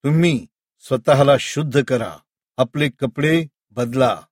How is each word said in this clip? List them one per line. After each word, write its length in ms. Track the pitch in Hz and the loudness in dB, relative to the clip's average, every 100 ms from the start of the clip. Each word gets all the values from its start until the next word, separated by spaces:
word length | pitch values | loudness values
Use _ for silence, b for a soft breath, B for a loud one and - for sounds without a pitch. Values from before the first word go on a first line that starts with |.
तुम्ही 420 | 139 160 170 131 - _ _ _ | -2 0 0 0 -6 _ _ _
स्वतःला 580 | - 131 - 139 143 135 | -6 -4 2 4 6 4
शुद्ध 420 | - - 151 139 | 0 -6 -2 0
करा. 320 | 123 123 104 78 _ _ _ - | 0 -4 -4 -12 _ _ _ -4
आपले 320 | 127 147 147 | -4 -2 -4
कपडे 580 | - 131 - 147 165 160 _ _ | -4 -8 -2 0 0 -2 _ _
बदला. 500 | 104 123 127 127 95 - | -6 -4 0 0 0 -10